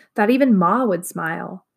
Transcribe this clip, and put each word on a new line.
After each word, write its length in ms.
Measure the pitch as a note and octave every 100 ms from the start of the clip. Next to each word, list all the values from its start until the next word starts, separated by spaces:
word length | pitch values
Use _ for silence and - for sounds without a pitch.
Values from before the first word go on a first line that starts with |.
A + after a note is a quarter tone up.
| _
that 160 | - G#3
even 260 | C4 C#4 G3
Ma 280 | E3+ A#3
would 200 | B3 F3
smile, 600 | F3+ F3 D#3+ E3+ F3 F#3+ _